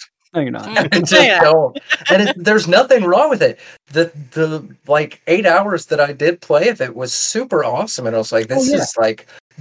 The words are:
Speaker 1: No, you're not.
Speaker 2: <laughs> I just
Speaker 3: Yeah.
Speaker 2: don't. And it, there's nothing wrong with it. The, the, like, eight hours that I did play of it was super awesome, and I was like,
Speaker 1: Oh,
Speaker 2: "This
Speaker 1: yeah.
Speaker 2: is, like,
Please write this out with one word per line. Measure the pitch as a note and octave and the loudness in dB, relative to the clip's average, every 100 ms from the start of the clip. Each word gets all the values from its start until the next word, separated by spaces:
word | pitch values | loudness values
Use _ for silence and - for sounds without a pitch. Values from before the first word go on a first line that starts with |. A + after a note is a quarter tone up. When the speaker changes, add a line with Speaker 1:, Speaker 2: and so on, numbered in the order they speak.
| - _ _ | -16 _ _
Speaker 1:
No, | E3+ | -6
you're | C3 | -6
not. | A#2 G#3 A3 | -8 -6 -2
Speaker 2:
<laughs> | D3 | 0
I | G3 | 0
just | D#3+ G3 B3+ | 2 4 4
Speaker 3:
Yeah. | F3+ | 4
Speaker 2:
don't. | D#3 D#3+ C3 - - D#4 - | 4 4 2 -4 -8 -6 0
And | F#3+ | 2
it, | G#3 F3+ | 2 -2
there's | E3+ G#3+ D#3+ | 0 0 2
nothing | F#3+ C4 B3 | 2 4 2
wrong | F3+ G3 D4+ | 4 2 2
with | A#3+ | 2
it. | C3+ - - - _ | 0 -2 -18 -20 _
The, | D3 E3 D3 C3+ | -2 -2 -4 -10
the, | D#3+ D#3 D#3 - - - | -4 -4 -4 -12 -10 -2
like, | D3+ D3+ - - | -2 -2 -8 -2
eight | F3+ G3 | 0 2
hours | F3 G3+ F3 - | 2 0 -4 -4
that | D3 | -2
I | C#3+ | -2
did | C3+ D3 F3 | 0 -2 -2
play | - D3 A3 | 0 0 0
of | G#3+ | -2
it | C3 A#2+ | -6 -8
was | B2+ | -8
super | - - A3 C4 E3 | -6 -4 -6 -4 -2
awesome, | A#2+ C3 G#3+ - A#2 | -2 -4 -6 -6 -4
and | A2+ | -4
I | |
was | A2 | -2
like, | A2+ A2+ | -4 -2
Speaker 1:
Oh, | C3+ | -2
Speaker 2:
"This | C3 | 0
Speaker 1:
yeah. | - A#2 | -2 -2
Speaker 2:
is, | A2+ | -2
like, | A2 A2 - - _ - | -2 -2 -14 -20 _ -16